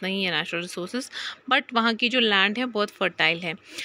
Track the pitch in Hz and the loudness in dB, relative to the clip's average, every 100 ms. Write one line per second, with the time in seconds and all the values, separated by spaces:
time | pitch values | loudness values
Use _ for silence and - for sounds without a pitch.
0 | 185 196 190 151 175 170 175 - 175 247 | -6 -2 -2 -2 -2 -4 -6 -8 -6 -8
1 | - - - - - 269 - 233 226 226 | -8 -10 -12 -12 0 2 2 2 2 2
2 | 240 254 226 196 196 214 247 214 208 - | 2 2 4 6 4 2 -2 -2 -2 -2
3 | 185 170 160 170 175 160 - - | -4 0 0 0 -4 -10 -12 -14